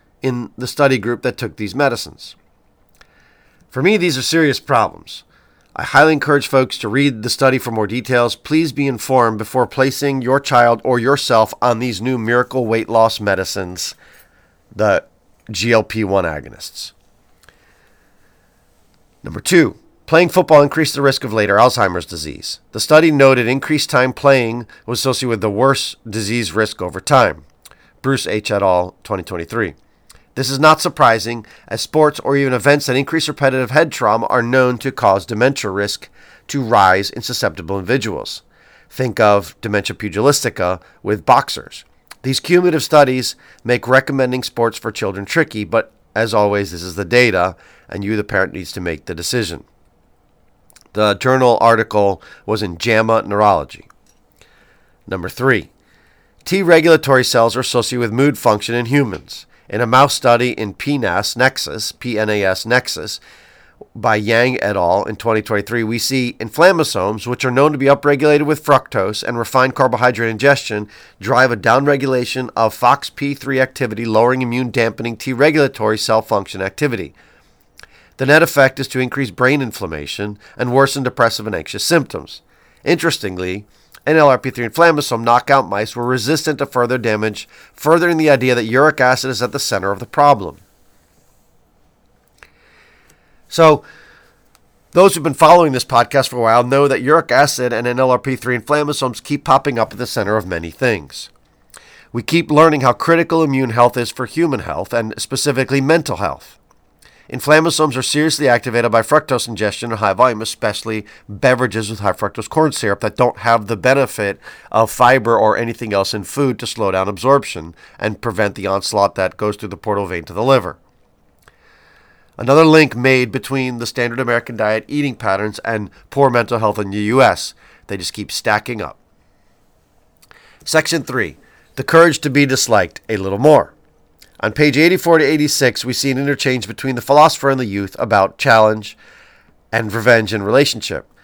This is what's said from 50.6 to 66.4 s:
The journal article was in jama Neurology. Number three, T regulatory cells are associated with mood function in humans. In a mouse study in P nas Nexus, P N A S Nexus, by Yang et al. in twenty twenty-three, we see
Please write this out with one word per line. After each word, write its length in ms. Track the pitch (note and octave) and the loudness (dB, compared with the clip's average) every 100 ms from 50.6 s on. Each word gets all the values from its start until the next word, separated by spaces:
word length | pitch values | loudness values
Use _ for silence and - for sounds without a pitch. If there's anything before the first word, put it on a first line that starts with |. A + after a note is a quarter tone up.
| _ _ _ | _ _ _
The 220 | G#2 G#2 G2+ | -2 0 0
journal 420 | B2+ C3 B2 A#2 | 0 2 4 4
article 640 | A#2 A2+ G#2+ G#2+ G2+ F#2 - - - | 4 4 2 0 0 -2 -10 -14 -6
was 180 | G#2+ | -4
in 140 | G2 E2+ | -4 -6
jama 440 | A#2+ A2 A2+ A2+ | 0 0 2 0
Neurology. 640 | - G#2 G#2 F2 C2+ - _ _ _ _ _ _ _ _ _ _ _ _ - | 0 2 2 2 -2 -16 _ _ _ _ _ _ _ _ _ _ _ _ -12
Number 220 | F#2+ E2+ | -10 -8
three, 440 | - C3 A2 - _ _ _ _ _ _ _ - | -4 0 0 -2 _ _ _ _ _ _ _ -4
T 180 | F#3+ | -2
regulatory 640 | F3 D#3+ D#3+ D#3+ C3+ C3 B2 | 4 6 6 4 4 2 2
cells 320 | B2 A#2 B2+ | 2 2 0
are 40 | |
associated 380 | B2 B2 A2 B2 | -2 -2 -2 -4
with 140 | A#2 | -2
mood 240 | A2+ C#3+ C3 | 0 0 2
function 380 | A#2+ G#2+ - A#2 | 0 0 -2 -4
in 100 | A#2 | 0
humans. 600 | C#3+ B2 E2 - - - _ - | 0 0 -6 -14 -20 -20 _ -8
In 80 | G#2 | -4
a 80 | A#2 | 2
mouse 260 | B2+ C#3 | 4 4
study 380 | - B2+ A#2+ B2 | 2 2 2 2
in 220 | - G#2+ | -4 -8
P 240 | F#2+ C#3 C#3+ | -6 -6 -2
nas 400 | G#2 F2 G#2+ A#2 | -2 -2 -2 0
Nexus, 560 | C3 - - F2 - | 0 0 -10 -8 -10
P 260 | - B2 G#2+ | -10 -6 -4
N 100 | G#2+ | -2
A 140 | G#2 | 0
S 220 | F#2+ F#2+ A2+ | 0 -2 0
Nexus, 560 | B2 - - F#2 - _ - _ _ _ _ - A2+ | 0 0 -10 -10 -14 _ -20 _ _ _ _ -20 -4
by 220 | A2+ G#2+ | 0 0
Yang 440 | G#2 A2+ B2+ B2+ | 2 2 2 0
et 140 | G#2 G2 | -2 0
al. 300 | F2 F#2+ - | 0 0 -2
in 100 | G#2+ | -6
twenty 260 | A#2 A2 | -2 -2
twenty-three, 440 | G#2+ G#2 G2+ A#2 A2 | -2 -4 -2 -4 -4
we 120 | A#2 | -4
see 380 | - C3 A#2+ - | -4 -2 -4 -6